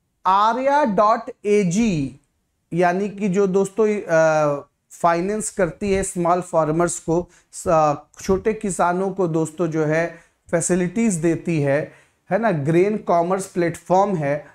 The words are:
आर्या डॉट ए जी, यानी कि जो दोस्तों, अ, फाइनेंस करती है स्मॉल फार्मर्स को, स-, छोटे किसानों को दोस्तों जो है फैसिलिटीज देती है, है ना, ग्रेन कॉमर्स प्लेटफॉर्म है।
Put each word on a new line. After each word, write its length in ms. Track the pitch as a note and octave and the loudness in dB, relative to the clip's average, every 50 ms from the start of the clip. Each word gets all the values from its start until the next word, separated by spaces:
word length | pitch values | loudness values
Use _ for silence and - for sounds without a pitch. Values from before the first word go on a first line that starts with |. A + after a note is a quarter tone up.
| _ _ _ _ _ | _ _ _ _ _
आर्या 580 | F#3 F#3+ G3 G#3 A3 A#3+ B3+ C4 C#4 C#4 C#4+ D4+ | 0 2 2 2 2 0 0 0 2 2 2 2
डॉट 460 | A#3+ G3 F3+ G#3+ G#3+ A3+ A#3+ - - - - _ | 2 2 2 4 4 2 0 -2 -10 -16 -8 _
ए 180 | G#3 G#3 G#3 G#3 | 0 2 2 2
जी, 560 | F3 E3 G#3 A#3 A3 F3+ D3+ C#3 B2+ B2 - _ _ _ _ _ _ _ _ _ _ D#3+ | 2 2 2 2 2 0 0 -2 -4 -8 -14 _ _ _ _ _ _ _ _ _ _ -2
यानी 360 | E3 F3+ F3 F3 F#3+ G3+ G#3 | 0 2 2 2 0 -2 -4
कि 200 | F#3+ G3 G3+ G#3 | -4 -4 -4 -2
जो 180 | F3 G3+ G3+ | 0 2 0
दोस्तों, 540 | F#3+ F3+ G3 G3 F#3+ - - A3 G#3+ G#3 G3+ | 2 2 0 0 0 0 0 0 2 0 -2
अ, 680 | - - E3 D#3+ D#3+ D#3+ D#3 D#3 D3+ D3 C#3+ C#3+ - - _ _ _ _ | -2 0 2 4 4 4 2 2 2 0 -2 -4 -6 -12 _ _ _ _
फाइनेंस 600 | - - - E3+ E3+ E3+ F3 G3 G#3 G#3+ G3+ - | -12 -2 0 0 2 2 0 -2 -4 -4 -6 -6
करती 420 | - - F#3+ D#3+ - - G#3 G3+ F#3+ | -2 -2 -2 -2 -2 -6 -2 -2 0
है 100 | F#3+ F#3+ | 0 -2
स्मॉल 380 | - - F3+ E3+ E3 F3 F3+ | -4 -4 -2 0 0 0 0
फार्मर्स 580 | F3 - - E3 D#3 D3+ D#3 E3 F3 E3+ - - | -2 -2 0 0 0 2 0 0 0 0 -2 -6
को, 300 | - - D#3+ F3 F3 - _ _ _ _ - | -4 -4 -2 -2 -4 -6 _ _ _ _ -20
स-, 420 | - - F#3 E3+ D#3+ D#3 D3+ C#3+ D3 - _ _ - | -10 -2 0 2 2 4 2 0 -2 -6 _ _ -12
छोटे 320 | - - F#3+ F#3 F#3+ A3+ G#3+ | -2 -2 -2 0 0 -2 -4
किसानों 580 | G#3+ - G3+ E3+ - F#3 F3 F3 F#3 F#3+ G3 | -4 -4 -6 -2 0 0 0 0 0 -2 -4
को 180 | F#3 F#3+ F#3 E3+ | -2 -2 -2 0
दोस्तों 380 | D#3+ E3 D#3+ D#3 - - F3+ | 0 -2 -2 -2 -2 -4 -4
जो 180 | D#3+ D3+ D#3+ D#3 | -2 0 -2 0
है 300 | D3+ D#3 D#3+ E3+ E3 - - - _ _ _ _ - | 0 0 0 -2 -2 -6 -12 -20 _ _ _ _ -4
फैसिलिटीज 640 | - E3+ D#3+ - F3+ F#3 F3+ F3 F3+ A3+ A3+ A3+ F#3 | -4 -2 0 0 0 0 0 -2 -2 0 0 0 0
देती 460 | D#3+ D#3 E3+ E3 D#3+ - F3+ E3 D#3 | 0 0 0 0 0 -2 -2 -2 0
है, 320 | C#3+ C#3+ C3+ D3 D#3 - - - _ _ _ _ _ _ | 0 0 0 0 -2 -4 -10 -20 _ _ _ _ _ _
है 80 | F3+ G#3 | -2 0
ना, 120 | A3+ A3+ | 0 0
ग्रेन 460 | F3+ D3+ C3+ D3+ D#3+ F3 F#3 G#3 G#3+ | 0 0 0 2 2 4 2 2 0
कॉमर्स 500 | G#3 - - F#3 E3+ E3+ F3 F#3+ G3 F#3+ | -4 -2 0 0 0 2 0 -2 -4 -4
प्लेटफॉर्म 720 | - - F#3 E3+ E3 - - - - E3+ F#3+ G3 G#3 G3 | -6 -4 -2 -2 -2 -4 -6 -2 0 2 2 2 2 0
है। 300 | D#3+ D3+ C#3 C#3+ D3 - - | -2 -2 -2 -4 -4 -6 -12